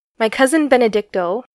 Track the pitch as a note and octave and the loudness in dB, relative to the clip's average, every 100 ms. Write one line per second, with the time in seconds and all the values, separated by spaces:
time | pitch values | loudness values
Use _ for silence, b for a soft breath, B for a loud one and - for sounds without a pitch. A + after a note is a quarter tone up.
0 | _ - A3 - C4 D#4+ D4 B3+ A#3 G#3 | _ -6 -4 0 0 0 2 2 2 0
1 | G#3 G3 F3 G#3 - | -4 -6 -4 -6 -10